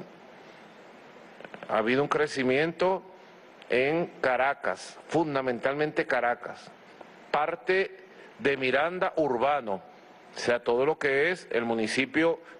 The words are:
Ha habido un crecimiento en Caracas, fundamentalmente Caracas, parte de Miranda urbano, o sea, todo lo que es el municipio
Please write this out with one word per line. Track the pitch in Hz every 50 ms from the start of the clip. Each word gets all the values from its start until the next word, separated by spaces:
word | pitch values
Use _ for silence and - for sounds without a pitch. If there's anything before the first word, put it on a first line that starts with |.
| - - - - - - - - - - - - - - - - - - - - - - - - - - - - - - - - -
Ha | - - 107
habido | 107 117 127 135
un | 147
crecimiento | 147 - 143 151 147 - 135 127 127 131 139 156 165 165 - 180 185 190 175 - - - - - - - - - - - - -
en | - - 123 131 143 156 170 175 - - -
Caracas, | - 131 127 120 127 139 - - - 98 92 - - - - - -
fundamentalmente | - - 151 165 156 143 135 131 131 120 113 - 135 139 147 151 151 151 - 160
Caracas, | - 135 123 120 120 120 - - - - - - - - - - - - - - - - - - -
parte | - 147 151 165 170 170 - - 185 190 196 - - - - - - - - - -
de | - 110 139 139
Miranda | 131 131 127 123 135 151 170 180 185 185 180 -
urbano, | 160 156 135 123 117 120 139 147 143 120 107 98 92 - - - - - - - - - - -
o | -
sea, | - 120 120 120 -
todo | - 117 120 135
lo | 151 156 -
que | - 143 135 139 147 170
es | 185 180 - -
el | - 117 117
municipio | 117 117 113 110 107 - 123 135 131 - 151 160 165 160 - - - - -